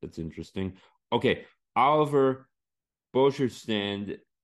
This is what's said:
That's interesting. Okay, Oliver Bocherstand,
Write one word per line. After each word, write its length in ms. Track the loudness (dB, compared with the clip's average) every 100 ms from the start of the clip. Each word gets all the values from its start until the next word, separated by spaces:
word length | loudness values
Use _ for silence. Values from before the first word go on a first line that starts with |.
That's 180 | -14 -10
interesting. 600 | -10 -12 -12 -8 -8 -8 _ _ _
Okay, 320 | 0 2 0 -4 _ _ 0
Oliver 720 | 2 4 2 2 2 0 -8 _ _ _ _ _ _
Bocherstand, 1040 | 2 2 2 -2 -4 -4 -2 -2 -4 -8 -12 _ _